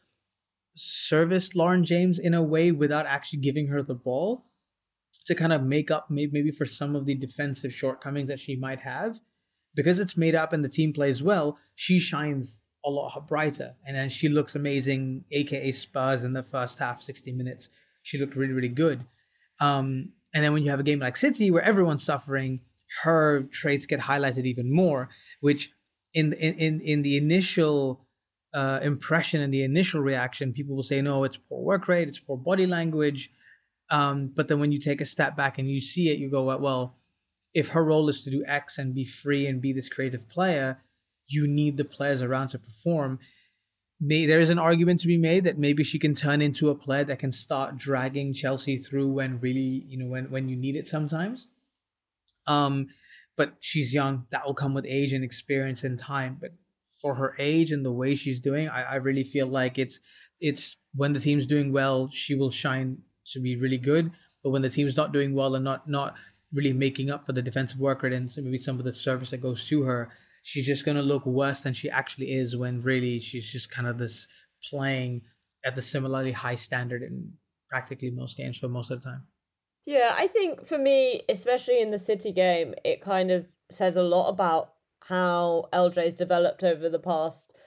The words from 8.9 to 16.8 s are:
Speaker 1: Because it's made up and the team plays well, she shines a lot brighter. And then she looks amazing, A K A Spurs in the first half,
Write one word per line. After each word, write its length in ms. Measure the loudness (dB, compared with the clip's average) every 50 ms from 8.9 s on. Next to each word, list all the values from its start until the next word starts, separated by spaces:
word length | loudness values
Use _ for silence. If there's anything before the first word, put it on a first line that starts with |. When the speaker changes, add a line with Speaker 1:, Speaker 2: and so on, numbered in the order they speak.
| -8 -6 -6 -6 -6 -8 _ _ _ _ _ _ _ _ _ _ -2
Speaker 1:
Because 260 | 0 2 2 2 2
it's 160 | 0 -2 0
made 180 | 2 2 4 4
up 180 | 2 2 2 0
and 120 | 0 0
the 40 | 0
team 240 | 2 2 2 2 2
plays 300 | 2 2 2 2 2 2
well, 360 | 2 2 2 2 -2 -4 -6 _ _ _
she 240 | -6 0 4 4 4
shines 640 | 4 2 -2 -2 -2 -2 -2 -4 -6 -8 -10 -18 _ _ _ _ -4
a 20 | -2
lot 380 | -2 -2 -4 -6 -8 -10 -6 -2
brighter. 460 | 0 0 0 0 -2 -4 -8 -12 -12 _ -12
And 80 | -8 -4
then 140 | -4 -4 -4
she 200 | -2 0 2 4
looks 260 | 4 4 2 0 -2
amazing, 720 | -4 -2 0 0 0 0 0 0 0 -2 -4 -6 -8 -8 -4 -2
A 120 | -2 -2
K 240 | -2 -2 -4 -2 -4
A 40 | -4
Spurs 520 | -4 -6 -8 -4 -2 0 0 0 0 0
in 80 | -2 -4
the 100 | -6 -6
first 360 | -6 -6 -6 -6 -6 -6
half, 240 | -6